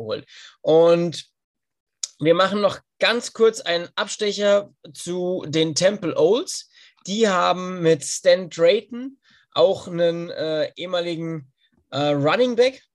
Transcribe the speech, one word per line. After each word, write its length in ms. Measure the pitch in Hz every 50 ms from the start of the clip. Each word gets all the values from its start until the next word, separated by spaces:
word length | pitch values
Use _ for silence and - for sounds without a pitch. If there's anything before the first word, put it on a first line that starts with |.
| 113
holt. 220 | 107 107 107 - _ - - - - _ _
Und 640 | - 147 156 165 170 170 170 170 175 170 135 - - _ _ _ _ _ _ _ _ _ _ _ _ _ _ _ - - _ _
wir 160 | 143 160 170
machen 260 | 175 190 185 202 208
noch 200 | 202 185 - - - _ _ _
ganz 340 | 190 202 226 240 233 -
kurz 280 | - - 226 226 220 -
einen 280 | - 170 170 170 175 - _
Abstecher 760 | 190 214 202 - - 214 202 196 202 208 202 202 202 202 - _ _ - 165
zu 520 | 135 - - 175 180 180 180 180 185 175 - 147
den 260 | 143 160 160 165 143
Temple 420 | - 175 190 208 202 190 156 127
Owls. 520 | 139 151 175 220 277 381 - - - - _ _ _ - _ _ _ _
Die 220 | 175 196 226 226 202
haben 520 | 185 175 180 180 175 180 185 185 185 180
mit 240 | 165 160 165 - -
Stan 460 | - - - - 185 175 185 185 151
Drayton 680 | - 165 170 170 202 226 - _ 240 240 254 269 269 _ _ _ _ _ _ _
auch 340 | _ 143 165 190 185 - - 190
einen, 400 | 170 170 170 170 170 170 170 175
äh, 400 | - - 156 160 156 151 143 - -
ehemaligen, 760 | - 170 185 180 175 175 175 165 160 165 165 165 156 131 - _ _ _ _ _ _ _ _
äh, 200 | - 135 147 147
Running 460 | 147 143 139 151 175 220 254 247 233
Back, 260 | 220 247 269 262 - _ _